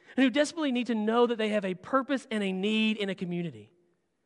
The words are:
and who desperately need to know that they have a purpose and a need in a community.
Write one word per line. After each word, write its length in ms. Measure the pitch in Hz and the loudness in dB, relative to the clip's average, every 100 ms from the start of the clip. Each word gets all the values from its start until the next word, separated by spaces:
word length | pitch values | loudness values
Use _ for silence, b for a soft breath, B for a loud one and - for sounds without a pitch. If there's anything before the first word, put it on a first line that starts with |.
| B B | B B
and 80 | |
who 60 | 262 | 4
desperately 420 | 285 294 339 294 | 4 0 0 -2
need 160 | 247 247 | 0 0
to 80 | 226 | 0
know 300 | 214 233 240 | 2 4 2
that 120 | 226 | 2
they 120 | 214 | -2
have 160 | 214 190 | -2 -2
a 100 | 180 | -6
purpose 520 | - 269 254 269 - | -2 -2 0 -2 -2
and 140 | 214 | -4
a 80 | 196 | -2
need 460 | 185 202 220 220 214 | -2 0 2 2 0
in 120 | 196 | -2
a 60 | 185 | -4
community. 560 | 175 175 170 110 104 _ _ _ _ _ | -4 -4 -6 -8 -18 _ _ _ _ _